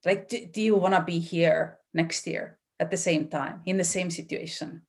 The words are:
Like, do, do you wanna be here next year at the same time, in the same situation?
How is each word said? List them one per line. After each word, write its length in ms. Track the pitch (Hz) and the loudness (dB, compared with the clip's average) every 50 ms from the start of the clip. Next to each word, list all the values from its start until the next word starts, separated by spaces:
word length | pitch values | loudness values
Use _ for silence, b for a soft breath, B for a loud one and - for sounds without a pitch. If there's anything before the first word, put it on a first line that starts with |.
| _ | _
Like, 240 | 170 196 196 - - | 2 0 0 0 -6
do, 160 | 233 233 - | -8 -8 -8
do 160 | 175 - 214 | -8 -4 0
you 140 | 220 220 214 | 4 4 4
wanna 280 | 196 175 190 196 180 170 | 6 6 6 4 4 4
be 160 | 175 175 170 | 2 -2 -2
here 600 | 165 - - 165 170 165 156 160 160 165 - _ _ _ _ | -2 -2 2 2 4 4 4 4 2 -2 -6 _ _ _ _
next 340 | 165 165 165 - - - 170 | -2 0 0 -2 -8 -6 -6
year 300 | 160 - - - - _ _ _ _ _ | -6 -6 -8 -10 -14 _ _ _ _ _
at 120 | 170 165 | -4 -2
the 60 | 185 175 | -2 -2
same 300 | - 185 165 151 156 156 | 0 2 2 2 0 -2
time, 340 | - 151 135 - - 175 - | -4 -4 -4 -4 -8 -10 -6
in 120 | 180 185 190 | -4 -2 0
the 60 | 180 | 0
same 260 | 175 - 196 180 180 | 0 0 -2 -2 -4
situation? 720 | 165 170 165 - 156 156 165 165 - - 156 - - 165 _ | -6 -8 -8 -8 -8 -8 -8 -8 -10 -10 -10 -10 -12 -16 _